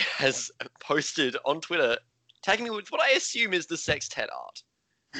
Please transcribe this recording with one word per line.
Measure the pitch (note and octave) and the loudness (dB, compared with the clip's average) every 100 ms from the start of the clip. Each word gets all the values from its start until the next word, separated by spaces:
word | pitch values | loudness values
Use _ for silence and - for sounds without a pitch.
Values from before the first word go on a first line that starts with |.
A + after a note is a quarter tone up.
| - | -2
<laughs> | - | 2
has | C#3 - - - - - | 2 2 -4 -10 -14 -12
posted | - D3 - - C3 A#2+ | 0 0 0 0 0 0
on | C3+ D#3 | 0 -2
Twitter, | - F3 B2+ A#2+ _ _ _ _ | 0 2 2 2 _ _ _ _
tagging | - G#3+ | 2 2
me | A#3+ | 2
with | G#3+ F#3+ | -6 -4
what | D#4 | 2
I | D#4 | 4
assume | F4 - A#3 A3 | 4 2 -2 0
is | F3+ D#3+ | 0 -2
the | E3 | -6
sextet | - D3 - - A2 | -2 -2 -2 -6 -6
art. | B1 G#1+ - - _ _ _ _ | -6 -12 -16 -20 _ _ _ _